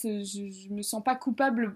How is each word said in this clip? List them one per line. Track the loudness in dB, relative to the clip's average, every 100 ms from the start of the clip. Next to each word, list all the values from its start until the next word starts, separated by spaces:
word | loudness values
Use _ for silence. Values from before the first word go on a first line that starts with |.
je, | -2 -2 -4 -6 -8
je | -10 -8
me | -4
sens | -2 0
pas | 2 2
coupable | 0 4 4 4 0